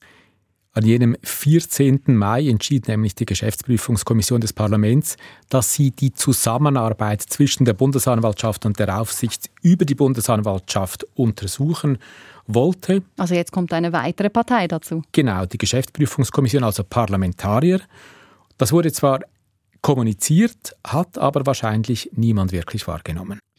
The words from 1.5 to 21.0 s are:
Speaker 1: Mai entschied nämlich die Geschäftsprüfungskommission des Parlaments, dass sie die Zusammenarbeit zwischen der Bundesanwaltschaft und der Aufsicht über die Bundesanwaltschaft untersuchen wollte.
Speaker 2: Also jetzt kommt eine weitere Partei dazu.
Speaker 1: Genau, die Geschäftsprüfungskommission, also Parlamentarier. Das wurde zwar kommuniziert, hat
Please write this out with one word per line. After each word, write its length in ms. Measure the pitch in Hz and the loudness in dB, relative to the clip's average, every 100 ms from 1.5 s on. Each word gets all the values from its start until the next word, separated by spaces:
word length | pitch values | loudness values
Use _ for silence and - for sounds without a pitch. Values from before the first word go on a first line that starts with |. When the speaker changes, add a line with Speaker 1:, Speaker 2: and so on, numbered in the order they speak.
| 160 - - 139 135 - | 2 2 0 2 2 4
Speaker 1:
Mai 320 | 117 101 117 147 | 2 4 2 2
entschied 400 | 110 - 139 110 | 0 0 -2 0
nämlich 300 | 107 107 - | -2 -2 -2
die 100 | 117 | -4
Geschäftsprüfungskommission 1120 | 98 110 - - 117 - 117 - 117 101 120 | -2 -4 -4 -2 -2 0 -2 0 0 2 0
des 120 | 113 | -2
Parlaments, 640 | - 107 104 107 131 - - - - - | -2 0 2 4 2 0 -8 -16 -20 -2
dass 260 | 131 120 | 0 0
sie 160 | - 139 | 2 0
die 220 | - 135 | 2 -2
Zusammenarbeit 1120 | - - 127 - 117 147 135 113 104 107 104 | 0 0 0 0 2 2 2 0 0 -2 -2
zwischen 420 | - - 143 - | -4 0 0 2
der 80 | 120 | 2
Bundesanwaltschaft 920 | 101 135 135 131 117 113 101 113 104 | 2 0 0 0 0 0 -2 -4 -4
und 140 | 110 101 | -4 -2
der 220 | 101 95 | -2 -2
Aufsicht 500 | 113 - 117 - - _ | -4 -4 -6 -6 -14 _
über 220 | 170 175 | 2 4
die 120 | 151 139 | 2 2
Bundesanwaltschaft 1080 | 139 127 117 110 107 95 - 104 95 - - - | 0 0 0 0 0 -4 -2 -4 -4 -8 -12 -2
untersuchen 840 | 120 104 98 - 143 165 151 131 - - - - - | -2 -2 -6 -4 -2 -2 -2 -4 -6 -20 -20 -20 -2
wollte. 560 | 110 147 180 - 190 185 - | 2 2 0 0 -2 -2 -6
Speaker 2:
Also 180 | 180 | -2
jetzt 160 | 175 170 | -2 -2
kommt 220 | - 175 | -4 -2
eine 200 | 165 170 | -2 -2
weitere 380 | 165 131 175 202 | -2 -2 -2 -2
Partei 380 | 233 233 240 175 | 0 0 0 0
dazu. 340 | 165 - 165 151 | -4 -6 -8 -4
Speaker 1:
Genau, 360 | - 135 92 92 | 0 2 0 -4
die 120 | 113 | -4
Geschäftsprüfungskommission, 1040 | - 123 131 - 147 - 123 - 131 135 | -2 -2 -2 -2 -2 0 -2 0 0 2
also 220 | 117 104 | 0 -2
Parlamentarier. 960 | 98 - 110 98 92 87 98 107 165 190 - - - - _ _ _ - | -4 -2 0 0 -2 -2 0 2 2 0 -4 -20 -20 -20 _ _ _ -4
Das 140 | 123 | 0
wurde 220 | 160 165 | 2 2
zwar 280 | 139 139 135 - _ _ _ _ _ | 0 0 0 -4 _ _ _ _ _
kommuniziert, 960 | - 131 113 101 - 156 226 - - - | -2 0 0 -2 0 2 2 -2 -20 -16
hat 340 | - 147 | -6 -4